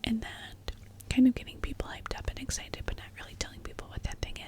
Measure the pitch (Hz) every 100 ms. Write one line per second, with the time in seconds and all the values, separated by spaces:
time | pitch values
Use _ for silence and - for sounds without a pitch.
0 | - 220 - - - - - - - -
1 | - - 254 240 - - - - - -
2 | - - - - - - - - - -
3 | - - - - - - - - - -
4 | - - - -